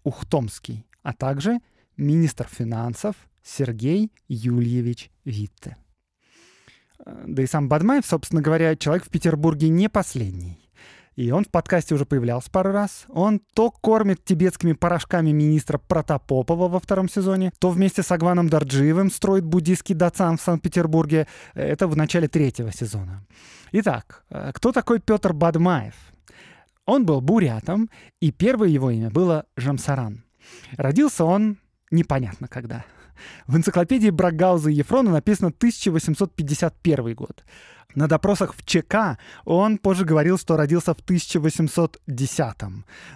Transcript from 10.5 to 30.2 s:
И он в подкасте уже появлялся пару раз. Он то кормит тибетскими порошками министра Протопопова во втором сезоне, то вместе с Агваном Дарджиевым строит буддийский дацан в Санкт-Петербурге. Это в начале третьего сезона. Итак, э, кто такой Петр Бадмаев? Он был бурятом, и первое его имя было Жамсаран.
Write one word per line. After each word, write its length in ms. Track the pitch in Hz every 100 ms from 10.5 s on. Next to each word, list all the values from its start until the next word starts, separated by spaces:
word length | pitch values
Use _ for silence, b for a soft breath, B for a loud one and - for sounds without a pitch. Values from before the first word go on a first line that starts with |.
| 82 _ B B B B -
И 140 | 120
он 140 | 156
в 40 | 208
подкасте 460 | 170 - 180 -
уже 120 | 147 143
появлялся 440 | 139 120 120 -
пару 220 | 190 190
раз. 320 | 202 202 - -
Он 320 | 160 202 208 -
то 160 | - 226
кормит 540 | - 214 220 202 180
тибетскими 480 | - 170 185 - 170
порошками 580 | 156 170 170 - 175 160
министра 480 | 151 151 156 - 143
Протопопова 920 | - 165 - 143 - 131 123 170 180
во 120 | 180
втором 280 | - 190 185
сезоне, 440 | 202 190 190 185 -
то 100 | 180
вместе 320 | 175 190 -
с 80 | 170
Агваном 380 | 175 175 175 170
Дарджиевым 640 | 156 143 135 147 170 196
строит 320 | - 190 190
буддийский 500 | 160 180 160 180 -
дацан 440 | 165 175 - 175 160
в 20 |
Санкт-Петербурге. 840 | - 165 170 180 165 160 151 156 143 B B
Это 320 | - 143 151 185
в 100 | 151
начале 300 | 156 175 151
третьего 460 | 160 135 - 113
сезона. 520 | - 110 104 92 95 - B B B B
Итак, 540 | 202 208 117 - - _
э, 200 | 143 143
кто 180 | - 240
такой 260 | 254 - 226
Петр 340 | - 214 185
Бадмаев? 640 | 151 170 160 175 156 107 - - _ _ B B B B _
Он 220 | - 269 190
был 140 | 139
бурятом, 720 | 131 220 151 110 156 202 226 B B _
и 120 | 151
первое 360 | - 214 247 196
его 220 | 143 131
имя 200 | 113 113
было 340 | 151 180 156 - -
Жамсаран. 680 | 131 139 - 131 110 110